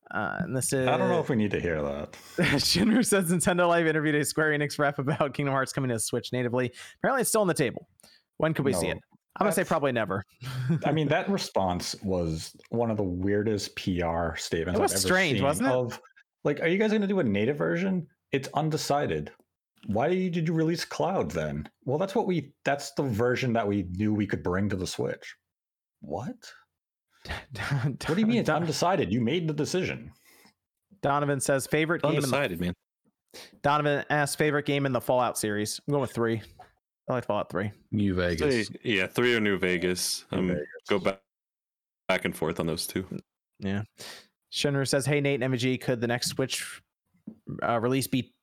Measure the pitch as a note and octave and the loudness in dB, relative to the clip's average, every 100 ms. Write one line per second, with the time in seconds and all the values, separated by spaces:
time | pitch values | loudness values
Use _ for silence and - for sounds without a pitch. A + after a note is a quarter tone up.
0 | - F#2+ G#2 G1+ - C3 B2+ C#3 B2+ D3 | -8 -4 -4 -4 -4 -2 0 2 2 2
1 | - F3+ C#3+ B2 G#2 - E2+ D#2 D2 C#2+ | 2 2 2 2 2 0 0 0 -2 -4
2 | D2+ - - - F3 C#3 - E3+ G#3 A3 | -8 -14 -12 -2 2 2 2 2 4 4
3 | A3 G3+ E3+ F3+ - F3 F3 E3+ E3 D#3 | 4 2 4 2 2 4 4 4 4 2
4 | D3+ D3 C#3+ - D#3 D3 D3 - C#3+ D3 | 2 2 0 0 2 2 -2 0 0 0
5 | C3+ D#3 D3 B2+ C#3+ C3+ C3 - C3 A2+ | -2 0 0 0 0 0 0 -2 -2 -2
6 | - B2 - B2+ A#2+ B2 B2 - - - | -2 -4 -2 -2 0 0 -2 -6 -20 -4
7 | G3 C4 G#3+ A3 G3 D3+ B2+ - - _ | 0 0 2 2 2 2 0 -2 -14 _
8 | - _ _ _ D#3 D#3 C#3 F2+ F2 - | -20 _ _ _ 0 2 2 2 0 -4
9 | _ _ _ - G3+ F#3+ F3+ E3 C#3+ B2 | _ _ _ 0 0 2 0 2 2 0
10 | G#2 F#2+ - _ B2+ B2+ B2+ D#3+ - D#3 | 0 -4 -6 _ -10 -6 -2 0 2 0
11 | D3 D#3+ G3 G3 - - F#2+ F2+ - - | 2 0 0 -2 -2 0 0 0 -4 -6
12 | G2+ F#2 E2+ D#2+ - - - A#2 A#2 G#2+ | -2 0 0 -2 -6 -16 -8 -2 -2 0
13 | G2 F2+ G2 G2+ G#2 G#2 - - - F2 | -2 0 0 2 2 -2 -4 -6 -2 0
14 | E2+ E2 E2+ E2 - F2 E2 F#2 - G2 | 0 0 -2 -4 -4 -2 0 2 2 2
15 | G2 F#3 F#3 C3 C#3 D#3+ C3+ B2+ B2 - | 2 2 2 2 2 2 2 0 0 -6
16 | - _ _ _ D3 D3 E3 F#3+ G#3+ A3 | -16 _ _ _ -2 0 0 2 2 2
17 | G3 G3 C3+ G2 A2 D3 E3 E3+ F#3+ F#3 | 2 2 2 2 2 2 0 0 0 -2
18 | - _ _ C#3 C3+ - D#3 D3+ - C#3+ | -4 _ _ -4 -2 -2 0 -2 0 0
19 | C3+ D#2 D2+ - _ _ _ _ - G#2 | 2 -2 -6 -14 _ _ _ _ -4 0
20 | D3 F#3 F#3 F3 D#3+ D#3+ D#3+ E3 - - | 2 2 0 -2 0 2 2 0 -4 -2
21 | D3+ F#3 F2+ E2 D#2 C#2+ D2+ _ - C#3+ | -2 0 -2 -2 -4 -4 -8 _ -4 -2
22 | F#3+ A#3 G3+ F3 C#3 _ - C#3 - - | 0 0 0 -2 -4 _ -2 -2 -4 -4
23 | C#3 G#2 B2 B2 B2+ A2+ G#2 G2+ F2 F2+ | -2 2 2 2 2 0 2 0 -2 -2
24 | G#2+ G#2 G2 - D#2+ F2+ G2+ G2 F2 - | 0 2 0 -2 -2 0 0 -2 -4 -4
25 | B1+ - - - _ _ _ _ _ _ | -4 -6 -12 -20 _ _ _ _ _ _
26 | - E2 C#3 C4 - - _ _ _ _ | -10 -8 -8 -12 -18 -20 _ _ _ _
27 | _ _ - - - - - C#3+ C#3+ A#2+ | _ _ -12 -12 -12 -10 -4 -2 -2 -4
28 | - E3 A3 A#3+ - D3+ E3+ - E3+ F#3 | -2 2 2 2 2 0 0 0 2 2
29 | G2+ A2+ A2+ E3+ E3 D3+ C#3+ F3+ F3 - | 2 0 0 0 -2 -2 -2 -2 -2 -6
30 | A2+ - _ - - _ _ _ _ - | -12 -20 _ -20 -20 _ _ _ _ -4
31 | C#3+ C#3 C#3+ C#3 - C#3 - D3+ D#3 E3 | 0 2 2 0 2 0 2 0 2 0
32 | D3 D3 C#3+ C3 C3+ E2+ F2+ F#2 _ _ | 2 0 0 0 0 -2 -4 -4 _ _
33 | _ _ _ - - - C#3+ D3 D3 C#3+ | _ _ _ -20 -20 -4 2 2 2 0
34 | - D3 C#3+ - D3+ D3 C#3+ C#3+ C#3 B2 | 0 0 0 2 2 2 0 0 2 0
35 | - B2+ A#2+ - A2 G#2 G#2 - - C#3+ | 2 2 2 0 -2 0 -2 -6 -2 -2
36 | B2 - A#2 A2+ - - - _ _ _ | 0 0 0 0 -4 -20 -20 _ _ _
37 | - B2+ - G#2 - E2+ G#2+ - _ A2 | -4 -4 -2 -2 -2 -4 -4 -8 _ 0
38 | G2+ F2+ F2 E2+ D3 B2 G#2 - B2+ G2+ | 2 2 0 0 2 0 -2 -6 0 0
39 | F#2 - B2 A#2 G#2 F#2+ F#2 F2+ F2+ F2+ | 0 2 2 4 2 2 2 2 0 -2
40 | - - - - F#2 F2 D2 - - G#2 | -2 -4 -6 -2 -2 -2 -6 -14 -2 0
41 | F2+ G2 _ _ _ _ _ _ _ _ | 0 -4 _ _ _ _ _ _ _ _
42 | - F#2 F#2+ E2+ D#2+ E2+ E2 D#2+ - - | 0 0 0 -2 -2 -2 -2 -4 -4 -6
43 | F#2+ F2+ _ _ _ _ G2 G2+ G#2+ _ | -6 -12 _ _ _ _ -6 -4 -6 _
44 | - - - _ _ - D3 C#3 C3 C#3+ | -18 -18 -20 _ _ -2 0 2 2 0
45 | C3 D3 C#3 C#3 C3 B2+ B2+ B2+ - B2 | 2 2 2 0 0 0 0 0 -2 0
46 | A#2 A#2+ - - C3+ - - - _ _ | 0 0 -2 -2 -4 -4 -8 -14 _ _
47 | _ _ - - - - E2+ A#2 A#2 C3+ | _ _ -20 -18 -12 -4 0 0 2 0
48 | B2 C3 A#2 _ | 0 -2 -4 _